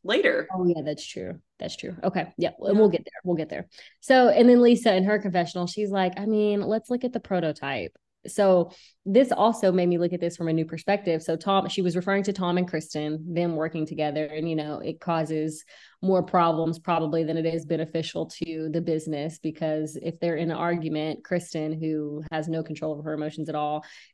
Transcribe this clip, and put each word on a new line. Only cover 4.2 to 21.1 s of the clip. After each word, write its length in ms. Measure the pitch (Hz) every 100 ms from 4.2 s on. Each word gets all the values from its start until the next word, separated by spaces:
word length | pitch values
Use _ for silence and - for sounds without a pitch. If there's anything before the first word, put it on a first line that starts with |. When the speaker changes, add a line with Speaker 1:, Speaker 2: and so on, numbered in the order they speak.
| 247
Speaker 2:
and 180 | - 240
then 140 | 247
Lisa 320 | 240 240 233 185
in 80 |
her 160 | 190 208
confessional, 480 | 202 175 170 180 175
she's 240 | 208 208
like, 260 | 196 180 185
"I 80 | 214
mean, 360 | 214 208 208
let's 280 | 196 220 -
look 140 | 247
at 80 | 247
the 80 | 233
prototype." 760 | - 180 160 151 139 127 82 _ _ _ -
So 440 | - 196 180 175 - - _ 196
this 260 | 214 254
also 400 | - 214 226 196
made 160 | 185 175
me 100 | 175
look 140 | 175
at 80 | 175
this 160 | 170 170
from 140 | 165
a 40 |
new 120 | 160 160
perspective. 580 | 165 - 202 202 160
So 140 | 170 165
Tom, 320 | 202 196 185
she 120 | -
was 140 | 180 170
referring 280 | 185 196
to 100 | 196
Tom 240 | 196 175 180
and 100 | 180
Kristen, 640 | 156 - 151 151 156 165
them 220 | 170 170 156
working 300 | 160 160 156
together. 400 | 151 151 147 151
And, 240 | 156 165
you 80 | 160
know, 220 | 151 151
it 200 | 143 -
causes 640 | - 165 156 156 156 156 - - - -
more 200 | 185 185
problems 580 | 180 180 170 160 160 165
probably 440 | - 165 156 165
than 140 | 160 160
it 80 | 160
is 200 | 165 151
beneficial 600 | 160 156 165 160 165 160 -
to 260 | 165 160 160
the 80 | 165
business, 580 | 160 156 160 147 156 160
because 560 | 160 160 160 156 156 156
if 240 | 170 160
they're 160 | 170 156
in 160 | 170
an 60 | 160
argument, 680 | 170 175 160 151 156